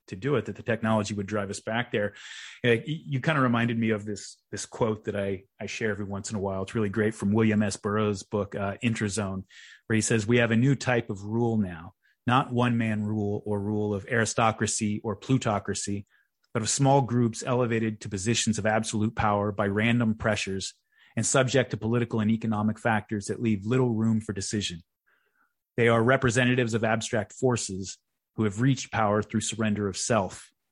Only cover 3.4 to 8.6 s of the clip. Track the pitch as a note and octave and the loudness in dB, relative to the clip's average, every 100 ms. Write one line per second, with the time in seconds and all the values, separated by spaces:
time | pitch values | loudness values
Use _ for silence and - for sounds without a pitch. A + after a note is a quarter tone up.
3.4 | B2+ A#2 A#2+ A#2 A2+ G#2+ G#2+ G2+ - - | 2 2 2 0 0 0 -4 -10 -12 -20
4.4 | _ G#2 - - A#2 G#2+ - G2+ G2 F#2+ | _ -10 -10 -2 -2 -2 -4 -4 -2 -4
5.4 | - _ G#2+ - A2+ G2+ G2+ G2 - G#2+ | -8 _ -10 -4 -4 -2 -4 -6 -6 -4
6.4 | G2 F#2+ F#2+ A#2 G#2 G#2+ G#2+ A2 G2+ G#2+ | -4 -4 -4 -2 -2 0 0 0 2 4
7.4 | A2+ G#2+ G#2 - G#2 G#2 G#2+ G2 - G#2+ | 4 4 0 -2 -4 0 0 -2 -4 -4
8.4 | F#2+ G#2 | -4 -4